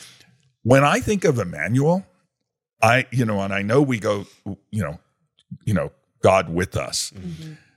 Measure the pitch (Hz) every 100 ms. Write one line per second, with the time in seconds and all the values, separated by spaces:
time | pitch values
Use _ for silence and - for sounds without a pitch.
0 | - - _ _ _ _ 110 135 143 214
1 | 220 202 180 117 87 76 82 127 151 185
2 | - _ _ _ _ _ _ _ 113 127
3 | 127 120 110 101 98 98 101 131 139 117
4 | 107 101 95 _ 101 98 _ 107 73 -
5 | _ _ _ _ - - - 90 73 -
6 | _ _ 104 95 85 85 95 - 67 -
7 | - 101 92 113 160 151 _